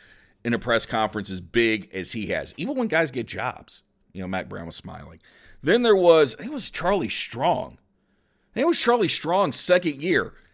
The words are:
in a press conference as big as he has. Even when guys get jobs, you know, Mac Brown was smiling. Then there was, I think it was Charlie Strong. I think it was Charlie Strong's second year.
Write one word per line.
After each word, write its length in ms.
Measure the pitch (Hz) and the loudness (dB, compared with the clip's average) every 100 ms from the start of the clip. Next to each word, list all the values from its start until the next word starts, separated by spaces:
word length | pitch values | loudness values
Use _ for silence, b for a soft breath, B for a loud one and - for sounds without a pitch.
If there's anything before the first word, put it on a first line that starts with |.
| b b b b 117 | b b b b -4
in 80 | |
a 60 | 117 | -2
press 260 | - 117 - | 0 0 0
conference 440 | 113 107 107 95 | -2 -2 -2 -6
as 120 | 95 | -8
big 480 | 87 120 113 110 90 | -2 2 2 2 -4
as 200 | 95 90 | -10 -8
he 140 | 113 95 | -8 -4
has. 260 | 85 69 - | -4 -6 -8
Even 200 | 196 262 | -6 -4
when 100 | 226 | -2
guys 240 | 165 160 | 0 -2
get 160 | 127 - | -4 -8
jobs, 560 | 95 120 - - - _ _ _ | -6 -8 -10 -14 -20 _ _ _
you 80 | 92 | -12
know, 60 | 92 | -6
Mac 200 | 92 - | -6 -6
Brown 180 | 101 82 | -10 -12
was 120 | - | -14
smiling. 420 | 90 85 73 82 _ b b b | -14 -16 -18 -20 _ b b b
Then 200 | 139 233 | 2 4
there 140 | 233 196 | 6 6
was, 400 | 175 160 143 - | 8 8 6 0
I 20 | |
think 120 | 240 | -10
it 20 | |
was 180 | 294 - | -8 -6
Charlie 380 | - 175 202 113 | -4 0 0 0
Strong. 680 | - - 117 156 123 80 - _ _ _ _ _ _ _ | -2 -4 -2 0 0 -4 -12 _ _ _ _ _ _ _
I 20 | |
think 100 | 214 | 0
it 40 | 311 | 2
was 140 | 320 | 2
Charlie 280 | 240 240 185 | 2 4 2
Strong's 480 | - 160 185 175 - | 0 0 2 2 0
second 440 | - 180 175 135 | 2 2 2 -4
year. 320 | 170 143 82 - b | 0 0 0 -8 b